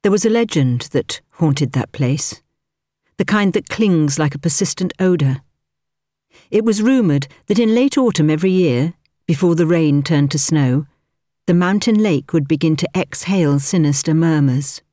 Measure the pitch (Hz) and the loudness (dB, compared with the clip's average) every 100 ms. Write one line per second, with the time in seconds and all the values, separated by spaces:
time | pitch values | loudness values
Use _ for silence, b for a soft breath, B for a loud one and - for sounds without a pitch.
0 | 202 202 220 226 233 160 131 123 - 131 | -4 -2 0 0 -2 0 0 -2 -4 -6
1 | - - _ - 160 139 143 135 - - | -6 -12 _ -2 -2 0 -2 -4 -6 -4
2 | 127 139 - - _ _ _ _ _ _ | -4 -2 -6 -12 _ _ _ _ _ _
3 | _ - 185 208 196 190 - - 220 170 | _ -8 -2 0 2 0 -4 -2 2 2
4 | 151 139 151 139 170 - 170 - 180 - | 0 0 -2 -2 -4 -2 -4 -4 -6 -2
5 | 185 175 139 131 _ _ _ _ _ _ | 0 2 0 -2 _ _ _ _ _ _
6 | _ _ _ b b 214 226 208 220 262 | _ _ _ b b 0 2 2 2 2
7 | 190 143 139 b - 196 226 226 269 - | 2 0 -2 b -2 0 2 2 2 2
8 | 247 - 151 156 190 185 170 123 156 - | 0 2 0 2 0 2 2 0 -2 -6
9 | _ _ - 151 180 165 165 170 156 143 | _ _ -4 0 2 2 2 2 2 0
10 | 143 151 143 147 - 156 131 131 147 _ | 0 0 0 -2 -2 0 2 0 -4 _
11 | _ _ _ _ - 175 180 196 - 214 | _ _ _ _ 0 0 2 0 0 0
12 | 214 147 139 165 139 151 165 156 - 185 | 2 0 -2 -4 -2 -2 0 -2 -2 -4
13 | 156 - - 196 151 143 139 185 151 143 | -6 -8 -4 0 2 0 0 0 0 0
14 | - 160 165 156 139 127 139 - _ | 0 0 2 2 2 0 -4 -12 _